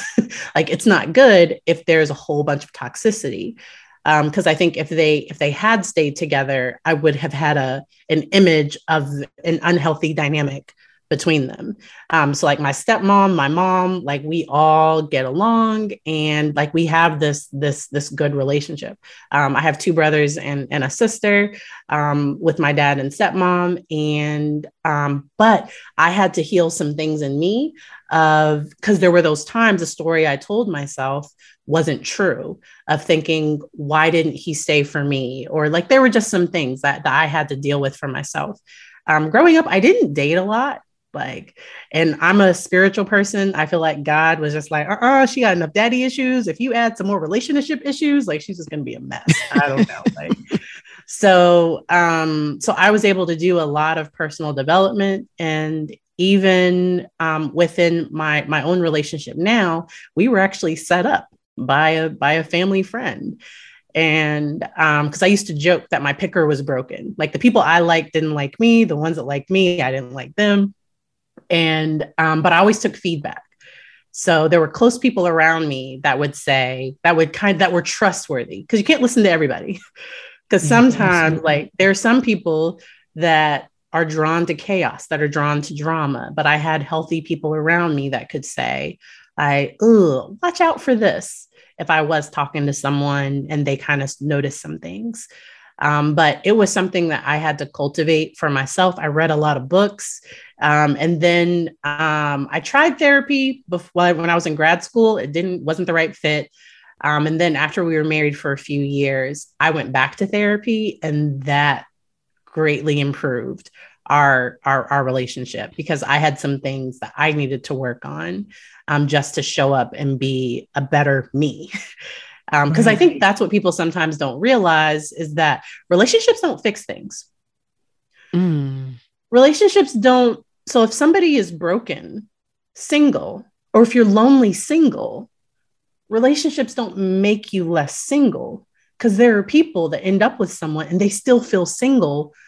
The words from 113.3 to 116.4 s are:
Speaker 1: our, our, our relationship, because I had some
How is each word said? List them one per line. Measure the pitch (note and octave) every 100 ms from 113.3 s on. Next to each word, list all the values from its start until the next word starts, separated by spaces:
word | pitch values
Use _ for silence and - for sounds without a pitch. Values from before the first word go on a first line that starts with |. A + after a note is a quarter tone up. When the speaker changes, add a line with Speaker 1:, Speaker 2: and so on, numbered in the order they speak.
| B2 - - - _ - _ -
Speaker 1:
our, | D3 C#3 C3 B2 B2 C3+
our, | C3+ -
our | C#3+
relationship, | C3 C3 B2 - B2 - - -
because | D3+ D3+
I | - C#3+
had | D3+
some | C#3+